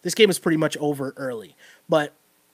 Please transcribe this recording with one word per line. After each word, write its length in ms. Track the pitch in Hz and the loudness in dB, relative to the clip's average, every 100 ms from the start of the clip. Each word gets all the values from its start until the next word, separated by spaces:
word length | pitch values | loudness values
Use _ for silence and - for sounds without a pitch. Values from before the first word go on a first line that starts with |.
This 140 | 175 - | -4 4
game 140 | 208 | 4
was 100 | 170 | 4
pretty 180 | 180 156 | 0 0
much 180 | 156 - | 0 -2
over 360 | 147 139 135 139 | -4 -4 -6 -8
early. 400 | 135 113 98 _ - - - | -8 -10 -12 _ -20 -18 -2
But 280 | 160 147 - _ _ _ | 0 0 -8 _ _ _